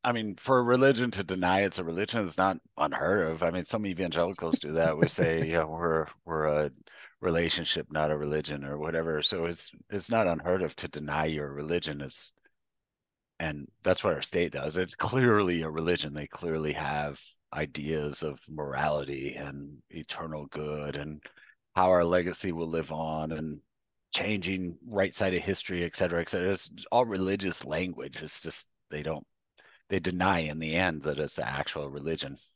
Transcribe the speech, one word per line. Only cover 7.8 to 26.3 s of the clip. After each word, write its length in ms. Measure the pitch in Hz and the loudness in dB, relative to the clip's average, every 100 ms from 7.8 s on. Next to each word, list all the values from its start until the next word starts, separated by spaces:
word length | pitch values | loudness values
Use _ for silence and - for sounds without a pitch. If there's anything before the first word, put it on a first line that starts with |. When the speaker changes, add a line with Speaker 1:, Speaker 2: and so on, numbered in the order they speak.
| 73 | -2
Speaker 1:
not 200 | 78 76 | 0 2
a 60 | 76 | 2
religion," 460 | 73 76 76 71 | 0 -2 -2 -6
or 140 | 69 76 | -6 -6
whatever. 460 | 78 82 82 76 | -2 -2 0 0
So 220 | 73 92 85 | 0 0 -2
it's, 260 | 85 - - - | -2 -8 -10 -8
it's 220 | 101 - | -6 0
not 160 | 113 95 | 2 2
unheard 340 | 80 85 92 | 2 2 2
of 140 | 82 - | 0 -4
to 120 | - | -10
deny 380 | 76 73 73 80 | -8 -4 0 0
your 260 | 76 71 | -2 -4
religion 500 | 71 76 87 80 71 | -6 -2 -2 -2 -6
is, 300 | 69 - - _ _ _ _ _ _ _ _ _ _ - | -8 -10 -12 _ _ _ _ _ _ _ _ _ _ -8
and 280 | 80 73 - _ | -6 -6 -12 _
that's 200 | 92 92 | 2 4
what 100 | 101 | 4
our 80 | 76 | 0
state 300 | - 87 87 | 0 0 0
does. 260 | 69 76 85 | 0 -2 -2
It's 160 | 92 - | -2 -2
clearly 680 | 123 127 123 104 92 85 | 0 4 6 6 6 2
a 60 | 80 | 0
religion. 420 | 78 82 87 71 | 0 2 2 0
They 140 | 73 73 | -8 -10
clearly 460 | - 85 80 76 | -8 -4 -2 0
have 460 | 73 73 73 73 71 - - - | -2 -2 -2 -4 -6 -16 -20 -12
ideas 680 | 78 73 73 73 80 73 69 | -8 -6 -6 -4 -2 -2 -2
of 180 | 78 69 - | -2 -6 -12
morality 840 | 78 71 67 76 76 69 69 69 71 | -8 -6 -2 0 0 -2 -6 -6 -8
and 420 | 71 71 71 71 _ | -10 -10 -12 -16 _
eternal 560 | 80 76 - 80 78 69 | -14 -10 -10 -8 -8 -10
good 480 | 76 76 76 73 71 | -8 -6 -4 -6 -6
and 240 | 73 76 - - - _ _ 95 | -8 -10 -16 -20 -20 _ _ 4
how 140 | 92 | 6
our 140 | 90 | 8
legacy 480 | 85 90 87 85 95 | 6 4 2 -2 -2
will 160 | 82 82 | -2 -2
live 240 | 82 80 | -2 -2
on 400 | 78 80 78 78 | -4 -2 -2 -2
and 280 | 78 78 73 _ _ _ _ _ | -4 -6 -8 _ _ _ _ _
changing 640 | - 104 104 90 95 90 - 120 | -4 -2 -2 -2 -2 -4 -8 -4
right 300 | 101 95 - | 0 2 2
side 180 | 98 | 0
of 80 | 90 | 0
history, 420 | 98 95 - 90 | 0 -2 -2 -2
et 120 | 85 - | -2 0
cetera, 260 | 90 85 | 0 0
et 80 | |
cetera. 220 | 82 | 0